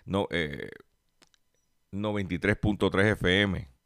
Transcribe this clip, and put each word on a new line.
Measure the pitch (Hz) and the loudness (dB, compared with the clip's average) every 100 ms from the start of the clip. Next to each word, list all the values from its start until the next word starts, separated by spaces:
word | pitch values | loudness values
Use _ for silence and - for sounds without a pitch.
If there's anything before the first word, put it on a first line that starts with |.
| - | -4
no-, | 98 95 | -2 -2
eh, | 85 76 71 - - _ _ _ _ _ _ _ _ _ _ _ | -4 -4 -8 -12 -14 _ _ _ _ _ _ _ _ _ _ _
noventa | 98 107 104 95 | -6 -4 -4 -4
y | 87 | 0
tres | 98 107 | 0 2
punto | 107 98 95 | 0 2 2
tres | 92 107 | 4 2
F | 95 92 92 | 2 2 4
M, | 101 87 - _ | 2 -2 -8 _